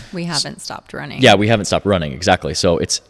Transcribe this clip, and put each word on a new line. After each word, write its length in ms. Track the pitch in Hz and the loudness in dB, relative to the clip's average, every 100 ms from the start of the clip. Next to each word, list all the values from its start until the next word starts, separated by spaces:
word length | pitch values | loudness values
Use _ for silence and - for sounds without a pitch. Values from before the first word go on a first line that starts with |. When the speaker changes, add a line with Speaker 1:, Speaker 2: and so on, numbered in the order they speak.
| - | -14
Speaker 1:
We 120 | 180 | -10
haven't 360 | 170 151 - - | -6 -6 -6 -10
stopped 320 | - - - | -14 -16 -14
running. 280 | - 147 - | -14 -12 2
Speaker 2:
Yeah, 120 | 123 98 | 6 6
we 100 | 107 | 4
haven't 200 | 113 95 | 0 0
stopped 200 | 82 98 | 0 2
running. 260 | 95 76 | 0 -2
Exactly. 420 | 67 90 90 73 | -4 0 0 0
So 240 | - 92 85 | -2 0 2
it's, 220 | 82 - | 0 -4